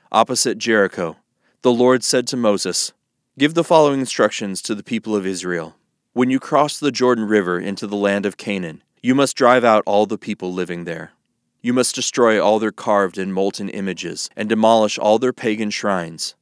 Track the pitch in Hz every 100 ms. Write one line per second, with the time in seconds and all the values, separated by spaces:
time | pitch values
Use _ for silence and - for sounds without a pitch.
0 | - 107 113 127 131 104 117 110 95 -
1 | 82 76 _ _ _ _ 127 120 123 127
2 | - 131 123 127 113 98 92 - - _
3 | _ _ _ - 147 165 165 160 147 139
4 | 127 - 107 - 101 95 - 104 - 113
5 | 110 104 95 90 92 87 80 - _ _
6 | _ 120 127 131 - 143 147 - 143 120
7 | 123 120 107 107 90 90 92 95 104 101
8 | 101 98 98 - 113 98 85 78 _ _
9 | 120 131 135 - 123 127 117 107 - 101
10 | 104 107 - 101 92 92 90 85 85 82
11 | 82 _ _ _ _ _ 120 127 120 -
12 | - - 117 104 92 107 107 - - 104
13 | 95 98 95 92 98 - 101 - 95 85
14 | 87 87 - - 107 110 110 113 107 -
15 | 104 110 127 - 120 107 107 - 107 92
16 | 82 80 - -